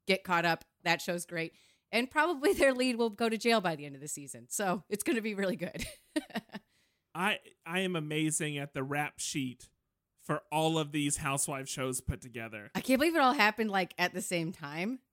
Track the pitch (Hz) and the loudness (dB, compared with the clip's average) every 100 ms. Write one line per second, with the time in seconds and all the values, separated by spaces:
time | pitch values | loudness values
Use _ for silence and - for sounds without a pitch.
0 | - 190 - 170 170 165 - _ 175 165 | 0 0 2 2 4 0 -4 _ 0 0
1 | - 175 - 170 165 - _ _ _ 220 | 0 -4 -4 -6 -6 -8 _ _ _ -2
2 | 262 311 320 285 302 - 277 254 254 226 | 0 2 2 4 2 6 4 6 2 2
3 | 233 208 226 220 240 226 180 151 147 139 | 0 0 0 2 2 4 2 -2 -8 -12
4 | 151 - 139 117 120 - 196 196 - 208 | -10 -10 -12 -16 -8 -4 -2 -2 -2 -4
5 | - 233 214 196 190 175 175 - - - | 0 0 0 0 -2 -2 -4 -6 -10 -12
6 | _ 302 - 220 - 196 - _ _ _ | _ -6 -6 -8 -10 -16 -18 _ _ _
7 | _ 160 196 196 - _ 165 180 185 170 | _ -2 0 0 -6 _ -6 -2 0 -2
8 | 151 156 156 151 151 143 143 143 135 143 | -2 0 0 0 -2 -4 -6 -6 -4 -2
9 | 147 - - 156 131 120 - _ _ _ | -4 -6 -6 -4 -4 -8 -18 _ _ _
10 | _ _ - 151 - 156 160 160 147 151 | _ _ -4 -4 -2 2 4 2 2 0
11 | 143 139 151 139 - 135 135 - 131 127 | 0 0 0 0 -2 -4 -6 -4 -2 -2
12 | - 135 127 117 113 107 104 277 - 262 | -4 -6 -8 -10 -10 -10 -8 -4 2 4
13 | 320 320 262 285 214 214 220 190 175 - | 4 4 4 6 4 2 0 0 -2 0
14 | 175 180 - 175 165 185 147 156 196 262 | -2 -2 -2 -2 -2 -6 -8 -4 -4 -6
15 | _ | _